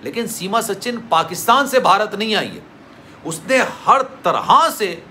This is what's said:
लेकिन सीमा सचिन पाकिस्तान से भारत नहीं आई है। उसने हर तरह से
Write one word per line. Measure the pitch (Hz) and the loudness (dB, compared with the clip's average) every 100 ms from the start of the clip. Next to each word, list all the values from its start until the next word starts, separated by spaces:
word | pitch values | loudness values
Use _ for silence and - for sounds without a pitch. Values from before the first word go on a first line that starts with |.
लेकिन | - 226 220 | -10 -8 -8
सीमा | - 180 220 | -8 -4 -4
सचिन | 220 196 240 233 - | -2 -6 -6 -8 -2
पाकिस्तान | 160 160 175 - 247 269 | 0 0 -4 2 2 4
से | 262 | 2
भारत | 190 196 214 202 | 4 2 2 -4
नहीं | 220 202 | -2 -2
आई | 123 | -4
है। | 90 - - - - - - 156 | -10 -18 -20 -20 -20 -20 -16 -10
उसने | 160 - 262 208 - - | -10 -2 0 0 -4 2
हर | 254 262 - 180 | 4 2 -4 -2
तरह | 135 98 262 320 | -2 4 4 4
से | - 202 123 - | 0 -6 -6 -14